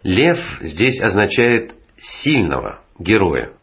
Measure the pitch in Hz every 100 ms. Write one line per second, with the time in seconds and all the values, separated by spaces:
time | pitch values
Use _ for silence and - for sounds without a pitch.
0 | 95 95 160 170 - - - 78 127 -
1 | - 98 101 - 120 117 - - _ _
2 | - - 143 143 85 65 53 - _ _
3 | 87 107 92 67 57 -